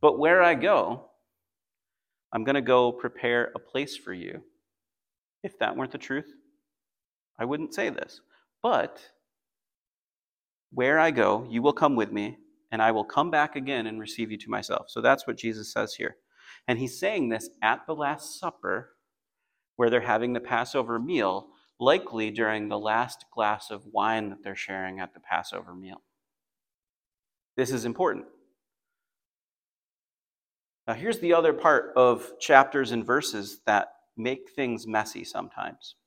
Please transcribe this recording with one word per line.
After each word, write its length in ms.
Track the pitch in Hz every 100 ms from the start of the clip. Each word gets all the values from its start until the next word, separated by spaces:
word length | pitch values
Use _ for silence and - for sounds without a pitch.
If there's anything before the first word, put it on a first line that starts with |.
But 180 | - 135
where 240 | 151 180
I 120 | 175
go, 560 | 151 165 185 90 127 - _ _ _ _ _ _ _ _ _ _ _ _
I'm 140 | 110
gonna 160 | 110 143
go 320 | 127 127 123
prepare 520 | 120 - - 120 120 117
a 40 | -
place 380 | - 131 139 -
for 160 | -
you." 320 | 92 85 - - _ _ _ _ _ _ _ _ _
If 160 | 190 -
that 180 | 110 -
weren't 160 | 131
the 60 | -
truth, 380 | - 135 151 - _ _ _ _ _ _ _ _ _ _
I 80 | 117
wouldn't 280 | 147 165
say 140 | - -
this. 320 | 123 - - _ _ _ _
But 520 | 233 175 - - - _ _ _ _ _ _ _ _ _ _ _ _ _ _ _ _
"where 280 | - 127 156
I 120 | 165
go, 340 | 139 98 104
you 180 | 123 113
will 100 | 135
come 240 | 143 151 131
with 160 | 104
me, 260 | 107 104 120 _ _ _
and 120 | 113
I 100 | 113
will 120 | 110
come 260 | 104 - 160
back 260 | 156 147 147
again 300 | 135 135 110
and 120 | 110
receive 320 | 110 - 113
you 60 | 104
to 120 | -
myself." 400 | 107 104 - -
So 100 | -
that's 260 | 117 135 -
what 100 | 113
Jesus 360 | 117 110 107
says 220 | - 110
here. 240 | - - - _ _ - - -
And 120 | 117
he's 200 | 127 -
saying 320 | 190 214 127
this 200 | 113 - _
at 240 | 110 135 -
the 80 |
Last 440 | 156 147 151 - -
Supper, 580 | 180 - 95 98 127 _ _ _ _ _ _ _ _ -
where 120 | 117
they're 100 | 120
having 340 | 117 110 120
the 60 | 120
Passover 580 | 120 120 123 143 117 117
meal, 520 | 120 170 101 95 - _ _ _
likely 520 | 123 175 - 113 110
during 380 | 107 110 107 104
the 100 | 104
last 520 | 107 110 123 - -
glass 400 | - 107 104 -
of 160 | 107 104
wine 440 | 104 104 113 104
that 120 | 98
they're 120 | 101
sharing 460 | 95 - 95 95 95
at 140 | 92
the 60 | 85
Passover 540 | - 85 87 95 90
meal. 280 | 90 92 92 _ _ _ _ _ _ _ _ _ _ _ _ _ _ _ -
This 140 | 127
is 140 | 131
important. 420 | 113 - 180 101 - _ _ _ _ _ _ _ _ _ _ _ _ _ _ _ _ _ _ _ _ _ _ _ _ _ -
Now, 80 |
here's 240 | 113 185 233
the 140 | 170
other 220 | 165 165
part 400 | - 165 143 - -
of 420 | 127 117 - -
chapters 540 | - 139 135 143 123
and 140 | 117 107
verses 540 | 127 - 110 98 -
that 420 | - 104 - - _ -
make 340 | 113 135 -
things 360 | - 131 113 113
messy 380 | 110 107 104
sometimes. 720 | - - 95 - - - - -